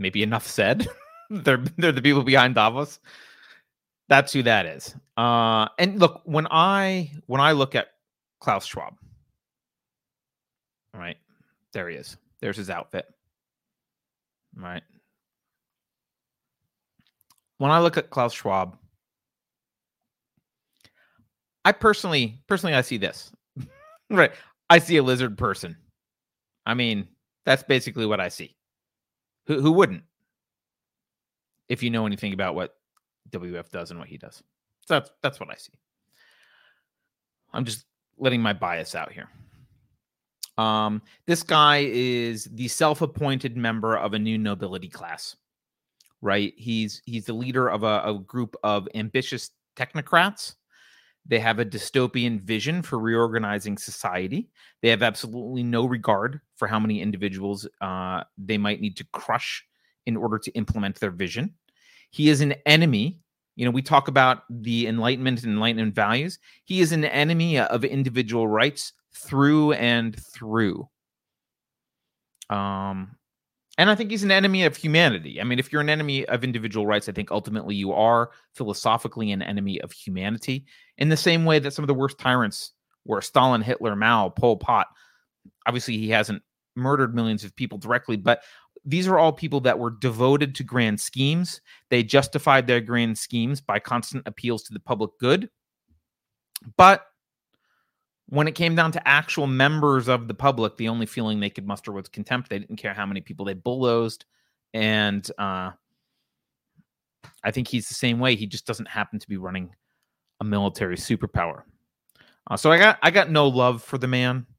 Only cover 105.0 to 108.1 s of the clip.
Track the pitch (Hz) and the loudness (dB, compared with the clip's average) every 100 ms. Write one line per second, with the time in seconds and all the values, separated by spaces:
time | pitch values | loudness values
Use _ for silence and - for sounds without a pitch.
105 | 104 101 - - 101 92 92 - _ _ | 0 -2 -6 -8 -6 -6 -8 -12 _ _
106 | _ _ _ _ _ _ _ _ _ _ | _ _ _ _ _ _ _ _ _ _
107 | _ _ - _ 104 120 123 120 110 - | _ _ -20 _ -6 -4 -4 -4 -6 -2
108 | 123 | 0